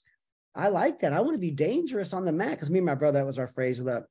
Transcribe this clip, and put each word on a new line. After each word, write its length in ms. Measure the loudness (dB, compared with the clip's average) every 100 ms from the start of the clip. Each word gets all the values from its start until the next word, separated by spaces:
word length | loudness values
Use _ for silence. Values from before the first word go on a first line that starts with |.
| _ _ _ _ _ -2
"I 120 | 2
like 300 | 4 2 2
that. 120 | 0
I 80 | 2
want 140 | 2
to 40 | 0
be 140 | -2
dangerous 600 | 0 0 0 -2 -4 -4
on 120 | -2
the 80 | 0
mat." 260 | 0 -2 -4
'Cause 120 | 0
me 100 | 2
and 60 | 2
my 100 | 2
brother, 240 | 2 2
that 60 | 0
was 120 | -4
our 140 | -6
phrase 240 | -2 -2 -2
with 80 | -2
the 180 | -4 -6